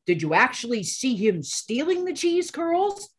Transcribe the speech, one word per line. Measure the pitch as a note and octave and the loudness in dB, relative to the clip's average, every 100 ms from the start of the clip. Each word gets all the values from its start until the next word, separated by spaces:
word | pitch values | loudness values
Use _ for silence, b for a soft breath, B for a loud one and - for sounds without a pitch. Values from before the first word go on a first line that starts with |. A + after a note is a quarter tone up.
| - | -2
"Did | E3+ | 0
you | D#3 | 2
actually | E3+ B3 - A#3 A#3 | 4 4 2 -4 -4
see | F3+ - C4 | -4 -4 -2
him | G#3+ G#3+ F3 | 2 2 2
stealing | C3+ - - A#3 D#4+ F4+ | -2 -8 -4 -2 0 -2
the | F#4 | -2
cheese | C#4+ F4 F4 F4 | -2 0 0 -2
curls?" | - E4 F4 G4+ G4+ - | -4 0 0 0 -4 -12